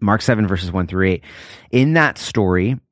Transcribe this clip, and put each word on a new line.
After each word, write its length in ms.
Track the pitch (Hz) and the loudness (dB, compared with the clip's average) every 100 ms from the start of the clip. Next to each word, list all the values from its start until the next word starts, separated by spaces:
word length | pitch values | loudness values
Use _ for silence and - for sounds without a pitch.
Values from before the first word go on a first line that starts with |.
Mark 200 | 101 107 | 0 0
seven, 260 | - 113 104 | 2 0 0
verses 240 | 92 90 | -2 -4
one 160 | 92 85 | -4 -4
through 220 | 92 95 | 0 0
eight. 160 | 90 - - - - - | 0 -6 -20 -20 -20 -4
In 240 | 123 135 | 0 2
that 240 | 160 151 - | 2 0 -2
story, 600 | - - 98 90 95 131 _ | -6 -2 0 2 0 -4 _